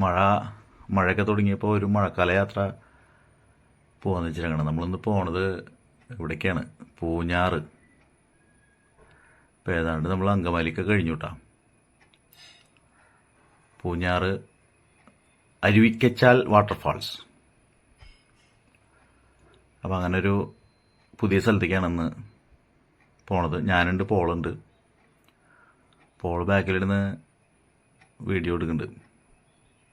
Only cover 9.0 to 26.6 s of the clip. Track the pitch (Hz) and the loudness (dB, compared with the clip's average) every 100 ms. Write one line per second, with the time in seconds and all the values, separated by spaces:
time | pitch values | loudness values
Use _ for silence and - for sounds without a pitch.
9 | - - _ _ _ _ - 85 82 80 | -20 -20 _ _ _ _ -4 -2 0 -2
10 | 80 95 95 101 87 85 82 80 92 104 | -2 0 0 0 0 -2 -2 -4 0 0
11 | 82 78 82 82 _ _ _ _ _ _ | 0 -4 -8 -12 _ _ _ _ _ _
12 | _ _ _ - - - _ _ _ _ | _ _ _ -20 -20 -20 _ _ _ _
13 | _ _ _ _ _ _ _ - 90 85 | _ _ _ _ _ _ _ -8 -6 -2
14 | 90 90 92 98 - _ _ _ _ _ | 0 0 0 -4 -8 _ _ _ _ _
15 | - _ _ _ _ _ 98 104 113 113 | -20 _ _ _ _ _ 2 6 4 4
16 | 127 123 127 123 110 104 104 101 - 101 | 0 4 6 6 6 4 4 -2 -4 -4
17 | - - - _ _ _ _ _ _ _ | -8 -14 -20 _ _ _ _ _ _ _
18 | - - _ _ _ _ _ _ _ _ | -20 -20 _ _ _ _ _ _ _ _
19 | _ _ _ _ _ _ _ _ 92 92 | _ _ _ _ _ _ _ _ -6 -4
20 | 90 92 98 101 - - _ _ _ _ | -2 0 0 0 -2 -10 _ _ _ _
21 | _ - 104 95 113 104 90 95 90 85 | _ -4 0 2 4 2 2 0 0 -2
22 | 76 - - _ _ _ _ _ _ _ | -4 -6 -18 _ _ _ _ _ _ _
23 | _ _ - 95 85 85 95 90 87 92 | _ _ -4 -2 0 -2 0 2 2 0
24 | 98 101 85 85 80 - - _ _ _ | 0 0 0 -2 -4 -8 -16 _ _ _
25 | _ _ _ _ _ _ _ _ _ _ | _ _ _ _ _ _ _ _ _ _
26 | _ _ 90 85 90 98 | _ _ -4 -2 2 2